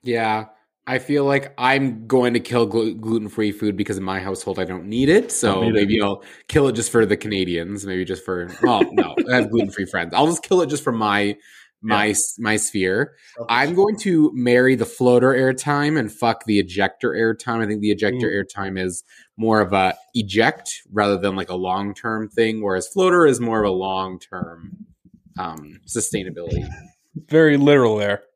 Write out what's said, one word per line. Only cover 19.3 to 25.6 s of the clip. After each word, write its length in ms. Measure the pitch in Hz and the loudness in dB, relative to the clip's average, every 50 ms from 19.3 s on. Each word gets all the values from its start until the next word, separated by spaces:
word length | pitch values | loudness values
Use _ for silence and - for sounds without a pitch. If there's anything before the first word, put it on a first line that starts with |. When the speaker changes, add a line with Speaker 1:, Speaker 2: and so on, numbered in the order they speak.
| _ | _
Speaker 1:
more 240 | - 110 113 110 107 | -2 2 4 4 4
of 120 | 104 90 | 4 4
a 240 | 98 98 95 92 92 - - _ _ | 2 2 2 2 0 -4 -14 _ _
eject 680 | 123 107 95 95 110 113 139 156 - - - - - _ _ | -4 -4 0 2 2 2 2 2 -2 -12 -14 -14 -14 _ _
rather 240 | 98 107 104 101 101 92 | -2 0 0 2 0 0
than, 160 | 98 98 95 | -2 -4 -4
like, 140 | 95 90 - | -4 -6 -6
a 60 | 90 | -6
long-term 720 | 90 92 92 92 98 101 101 98 - - 117 110 110 110 107 | -6 -2 -2 -2 -2 -4 -6 -10 -10 -8 -8 -6 -6 -8 -6
thing, 340 | - - 113 110 110 110 | -2 0 0 0 0 -4
whereas 240 | 107 101 92 92 - | -4 -2 -2 -2 -4
floater 400 | - - 190 185 185 180 180 165 | -4 -2 0 2 4 4 6 6
is 140 | 147 127 107 | 4 4 2
more 180 | 120 117 113 110 104 | -2 -2 0 0 0
of 40 | 101 | 0
a 40 | 95 | 0
long-term, 1040 | 92 95 95 95 95 95 92 92 90 - _ 95 92 87 85 85 85 - - - - - _ _ _ _ - _ _ _ _ _ 90 | -2 -4 -4 -4 -4 -4 -6 -10 -14 -16 _ -12 -12 -12 -12 -12 -18 -20 -20 -20 -20 -20 _ _ _ _ -20 _ _ _ _ _ -10
um, 400 | 92 85 80 78 | -10 -10 -10 -12